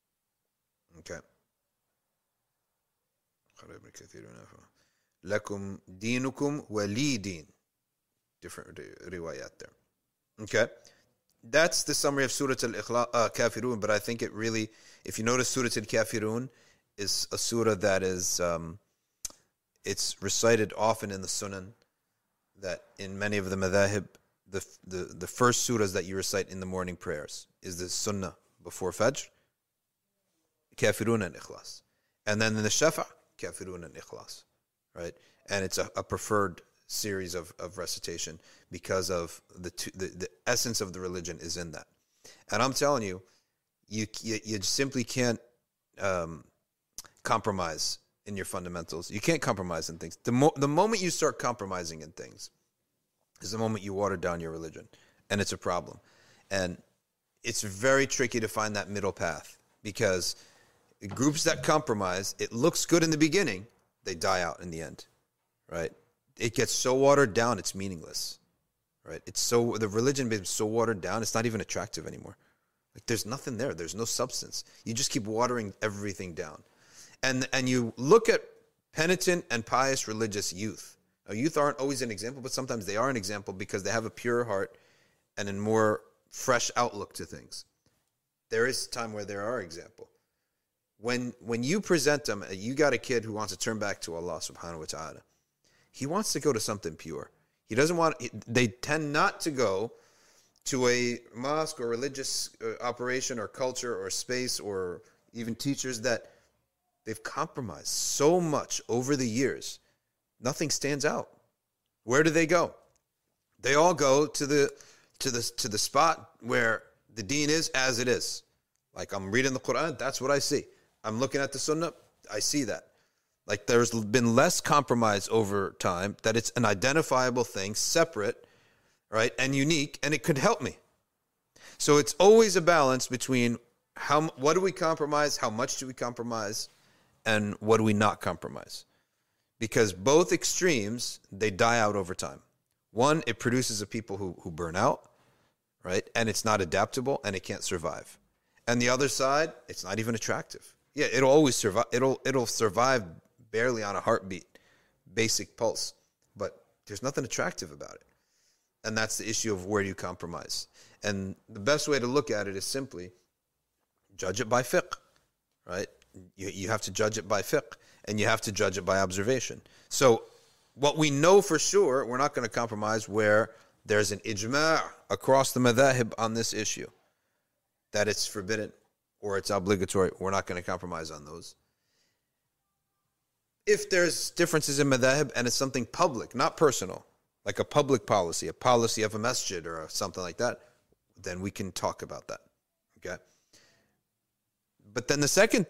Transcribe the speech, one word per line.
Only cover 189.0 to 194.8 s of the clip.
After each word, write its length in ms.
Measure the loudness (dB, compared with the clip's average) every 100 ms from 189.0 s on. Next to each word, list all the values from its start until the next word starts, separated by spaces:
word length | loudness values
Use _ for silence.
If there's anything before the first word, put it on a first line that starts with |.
of 120 | -2
a 40 | 0
masjid 480 | -2 -2 -4 -6 -8
or 200 | -10 -8
something 320 | -6 -6 -6
like 160 | -8 -2
that, 220 | -2 -2 -12 _ _ _ _ _
then 200 | -10 -6
we 100 | -6
can 220 | -6 -8
talk 300 | -4 -4 -6
about 260 | -10 -14 -12
that, 120 | -14 _ _ _ _ _ _
okay? 220 | -12 -12 _ _ _ _ _ _ _ _ _ _ _ _ _ _ _ _